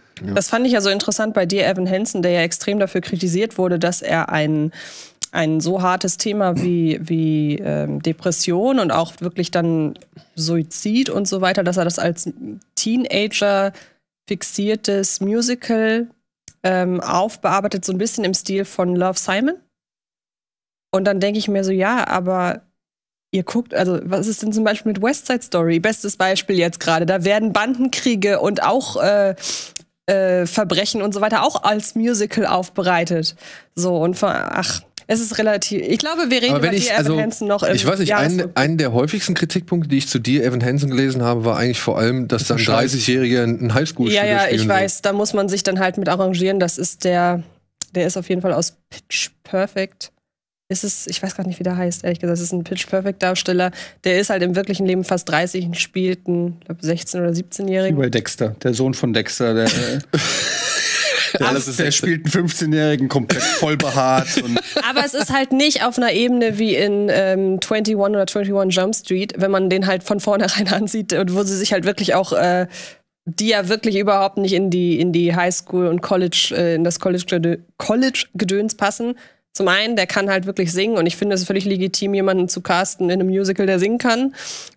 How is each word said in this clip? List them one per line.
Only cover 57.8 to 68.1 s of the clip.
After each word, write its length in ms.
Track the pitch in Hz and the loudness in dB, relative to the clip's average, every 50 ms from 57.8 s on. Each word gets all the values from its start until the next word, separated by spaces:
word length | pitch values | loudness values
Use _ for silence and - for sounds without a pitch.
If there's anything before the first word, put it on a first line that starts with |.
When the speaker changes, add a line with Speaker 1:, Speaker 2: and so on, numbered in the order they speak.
| 190 190 165 143 | 2 2 2 2
Speaker 3:
Wie 60 | 135 | 2
bei 40 | 123 | 2
Dexter, 400 | 120 120 110 - - - 123 107 107 - - | 0 -2 -2 -4 -4 -2 -2 -4 -4 -2 -2
der 100 | 127 120 | -2 0
Sohn 220 | 110 131 131 131 | 2 2 0 0
von 180 | - - 123 110 | 0 0 0 0
Dexter, 400 | 113 107 - - - 123 117 113 | 0 -2 -2 -2 -2 0 2 2
der, 140 | 113 113 | 2 2
äh, 320 | 110 - 123 123 117 123 143 - - | 2 2 0 -2 -2 -4 -4 -4 -2
Speaker 1:
<laughs> 1300 | - 156 - - - - - - - - - - - - - - - - - 622 539 - - - - - | -2 -2 0 0 -2 -2 -2 -2 -4 -4 -2 -2 -2 -2 -2 -2 -2 0 0 0 0 0 -2 -2 -2 -2
Speaker 3:
der, 100 | 139 - | 0 0
Speaker 1:
Alles 200 | - 139 131 135 | 0 0 -2 -4
ist 100 | 127 117 | -2 -2
Speaker 3:
der 80 | 165 | 0
Speaker 1:
Dexter. 200 | 180 - - - | 0 0 0 0
Speaker 3:
spielt 180 | 185 170 156 160 | 0 -2 0 -2
einen 60 | 151 147 | -2 0
fünfzehnjährigen 760 | - 175 165 - - 170 156 151 156 151 151 147 131 135 131 | 0 0 0 -2 -2 0 0 2 2 2 2 2 2 0 0
komplett 340 | - 139 120 - - 131 - | 0 0 0 0 -2 -2 0
voll 340 | - - - - 156 151 | -2 0 0 0 0 0
behaart 600 | 139 - 139 123 135 131 131 131 131 131 - - - 247 | 0 -2 0 0 2 2 4 4 2 2 0 -2 -2 -2
und 160 | 240 240 240 - - - | 0 -2 -2 -2 -2 -4
Speaker 2:
<laughs> 140 | - - 233 | -2 -2 0
Aber 160 | 262 285 285 | 0 0 0
es 80 | 285 - | 0 -2
ist 180 | 277 302 - 262 | -4 -2 0 0
halt 200 | 277 269 262 262 | 0 0 2 2
nicht 320 | 262 285 302 294 - - | 2 2 2 2 2 0
auf 140 | 240 240 254 | 0 0 0
einer 140 | 247 233 170 | 0 2 2
Ebene 460 | 196 233 247 247 247 233 226 214 202 | 2 2 2 2 2 2 0 0 0
wie 160 | 226 214 185 | 0 0 2
in, 340 | 127 190 208 202 202 208 202 | 2 2 2 2 2 2 2
ähm, 500 | - - 196 190 190 190 196 190 190 185 | 2 2 2 2 2 2 2 0 0 -2
twenty-one 560 | - - 220 214 220 214 220 202 196 202 | -2 -2 0 0 0 0 0 0 2 2